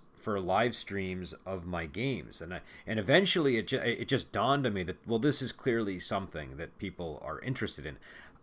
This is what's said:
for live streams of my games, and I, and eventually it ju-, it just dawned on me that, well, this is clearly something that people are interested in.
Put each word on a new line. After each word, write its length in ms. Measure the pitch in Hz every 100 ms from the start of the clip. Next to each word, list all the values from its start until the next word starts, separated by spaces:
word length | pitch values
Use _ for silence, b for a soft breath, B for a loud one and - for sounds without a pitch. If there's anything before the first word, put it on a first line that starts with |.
| - -
for 240 | - 101
live 340 | 92 95 120
streams 640 | - - 98 92 92 87 - -
of 220 | 95 87
my 180 | 87 80
games, 560 | 80 135 113 57 -
and 140 | 85 90
I, 60 | B B -
and 100 | 110
eventually 600 | 98 156 196 185 143 117
it 100 | 95
ju-, 100 | 131
it 300 | 104 - 113
just 240 | 127 -
dawned 340 | 104 117 143 127
on 80 |
me 80 | 98
that, 140 | 85 90 -
well, 140 | 113
this 240 | 143 135
is 80 | 120
clearly 480 | - 135 117 104 92
something 580 | - 101 92 80 69 69
that 220 | 80 -
people 420 | 98 - 85 71
are 160 | 71 78
interested 440 | - 131 104 - 73
in. 120 | 69 B B B -